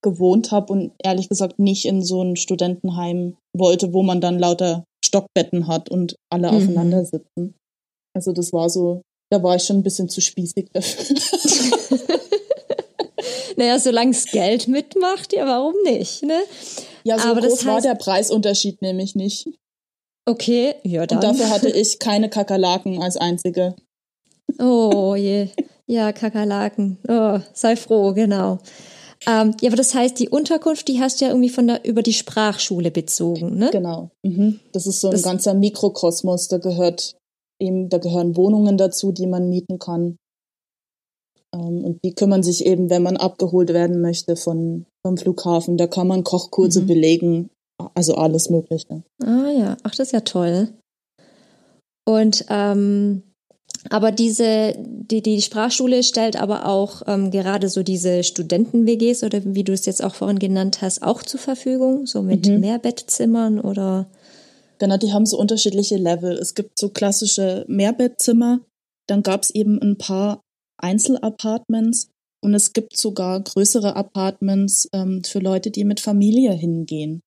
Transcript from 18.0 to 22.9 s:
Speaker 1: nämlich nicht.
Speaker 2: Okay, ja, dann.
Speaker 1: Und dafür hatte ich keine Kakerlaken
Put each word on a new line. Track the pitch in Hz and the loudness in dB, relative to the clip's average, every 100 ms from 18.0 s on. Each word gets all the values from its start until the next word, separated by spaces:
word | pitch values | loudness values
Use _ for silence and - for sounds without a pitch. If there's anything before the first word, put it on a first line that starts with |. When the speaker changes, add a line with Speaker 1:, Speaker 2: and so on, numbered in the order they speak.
| - 190 220 220 208 202 202 - | 0 0 2 0 2 0 -2 -4
Speaker 1:
nämlich | 190 185 196 | -6 -4 -4
nicht. | 202 190 - - - _ _ _ _ _ _ - | -4 -4 -6 -12 -16 _ _ _ _ _ _ -4
Speaker 2:
Okay, | 233 - 240 254 294 | -2 0 2 0 -2
ja, | 190 170 170 | -4 -4 0
dann. | 233 | 2
Speaker 1:
Und | |
dafür | 214 262 220 | 2 2 2
hatte | 208 214 | 2 2
ich | - 208 - | 2 0 -2
keine | 233 208 214 | 0 0 0
Kakerlaken | 214 202 196 185 185 196 | -2 -2 0 2 0 -2